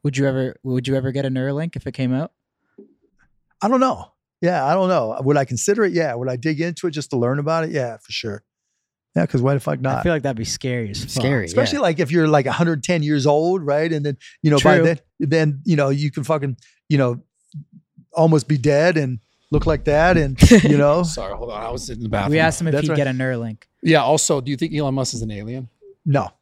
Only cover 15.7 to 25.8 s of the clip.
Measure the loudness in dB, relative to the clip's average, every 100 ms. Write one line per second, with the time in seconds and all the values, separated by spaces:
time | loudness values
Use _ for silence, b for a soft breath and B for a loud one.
15.7 | 2 2 0 -2 -4 -2 -2 -2 -8 b
16.7 | b _ 2 2 0 _ _ _ -20 -20
17.7 | -20 _ _ _ 2 4 4 2 0 2
18.7 | 4 2 2 -2 -6 _ _ _ 0 0
19.7 | 0 2 2 4 4 0 4 8 8 8
20.7 | 4 4 4 0 -4 -8 -8 -10 -8 -8
21.7 | -8 -10 -10 -4 -2 0 2 2 0 -2
22.7 | 0 0 0 -2 -2 -4 -4 -6 -10 _
23.7 | _ 2 2 4 0 2 -2 -2 -6 -4
24.7 | -2 -2 -2 -4 -6 -8 -8 -10 -12 -14
25.7 | _